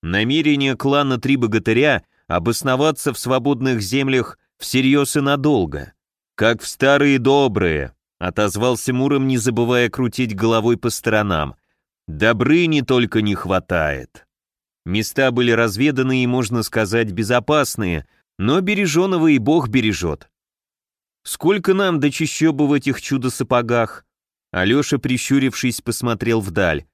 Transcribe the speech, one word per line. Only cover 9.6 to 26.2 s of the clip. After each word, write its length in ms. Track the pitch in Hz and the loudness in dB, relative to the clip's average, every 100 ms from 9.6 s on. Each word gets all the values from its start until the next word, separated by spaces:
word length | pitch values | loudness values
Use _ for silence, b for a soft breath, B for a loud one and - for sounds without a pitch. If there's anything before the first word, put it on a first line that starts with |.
| 120 123 120 | 0 2 0
крутить 460 | - 123 - 123 101 | -2 -4 -2 -6 -2
головой 420 | 113 113 110 117 | 0 2 2 0
по 140 | 120 | -2
сторонам. 640 | - - 110 104 85 73 - _ _ _ _ - | -4 -2 0 0 -2 -4 -8 _ _ _ _ -14
«Добрыни 760 | 78 107 117 127 160 175 151 | 0 0 2 4 4 4 0
только 400 | 127 123 120 113 | 2 2 2 0
не 120 | 104 | 0
хватает». 960 | 95 87 92 - 90 78 69 64 - _ _ _ _ _ _ - | -2 -2 -4 -2 -2 -2 -4 -10 -20 _ _ _ _ _ _ -4
Места 460 | 98 110 - 131 | -4 -2 0 0
были 200 | 120 120 | 2 2
разведаны 720 | 113 117 98 143 131 131 131 | 2 2 0 0 0 0 0
и, 40 | 123 | 0
можно 340 | 127 113 117 | 0 -2 -2
сказать, 500 | 110 117 104 113 113 | -2 -2 0 0 -2
безопасные, 960 | 92 104 123 113 151 131 - 98 82 - _ _ _ | -4 -2 -2 0 0 0 -2 -4 -4 -6 _ _ _
но 240 | 98 160 | 0 0
бережёного 680 | 190 208 196 147 190 180 160 | 0 -2 0 0 0 2 4
и 120 | 139 | 2
Бог 300 | 110 165 123 | 2 0 0
бережёт. 600 | 123 110 92 87 73 - _ _ _ _ _ _ _ _ _ | 0 0 -2 -4 -6 -12 _ _ _ _ _ _ _ _ _
«Сколько 500 | - - 160 202 180 | -14 -2 0 2 2
нам 260 | 190 196 165 | 2 2 2
до 120 | 143 | 0
чащобы 560 | - 160 - 160 139 147 | 0 -4 0 0 2 2
в 60 | |
этих 280 | 143 139 131 | 2 0 -6
чудо-сапогах?» 1040 | - 135 127 - 127 123 120 120 113 - _ _ _ _ _ | -4 -4 -4 -4 -2 -2 0 0 0 -6 _ _ _ _ _
Алёша, 480 | 90 95 131 143 139 | -2 0 0 0 -2
прищурившись, 840 | 131 127 - 139 131 - 131 117 | -2 -4 0 2 2 -2 -4 -4
посмотрел 600 | - 117 123 113 | -8 -4 -4 -2